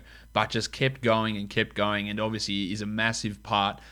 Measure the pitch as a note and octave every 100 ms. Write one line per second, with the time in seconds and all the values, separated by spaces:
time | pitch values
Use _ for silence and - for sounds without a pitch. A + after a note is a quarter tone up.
0 | - - - G#2+ G#2+ A2+ - - C3+ C3+
1 | A#2 A2 A2 G#2 G2+ - G#2+ - G#2 G#2
2 | G#2 G#2 A2 A2 G#2+ G2+ F#2+ G#2 G#2 G#2+
3 | A2+ A2+ A2 G2+ - G#2 G2 G#2 -